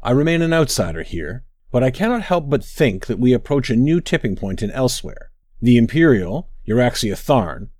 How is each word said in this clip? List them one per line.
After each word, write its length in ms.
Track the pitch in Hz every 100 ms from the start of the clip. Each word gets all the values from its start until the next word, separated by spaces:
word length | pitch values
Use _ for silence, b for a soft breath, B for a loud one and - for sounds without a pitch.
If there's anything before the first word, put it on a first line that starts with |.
I 100 | -
remain 300 | 131 156 165
an 120 | 165
outsider 500 | 165 156 - 90 80
here, 420 | 80 85 76 113 - _ _
but 120 | 123
I 80 | 131
cannot 320 | 127 214 240
help 260 | - 175 143
but 140 | 139
think 420 | - - 143 95 -
that 120 | 117
we 140 | 123
approach 360 | 123 - 143 127
a 60 | 117
new 260 | 139 170
tipping 340 | - 165 120 95
point 260 | 101 92
in 100 | 104
Elsewhere. 600 | 127 127 - 87 - - _ _ -
The 160 | 117 120
Imperial, 720 | 113 151 165 110 87 127 - - -
Euraxia 460 | 113 123 - 110
Tharn 560 | 95 - 135 90 67 98 -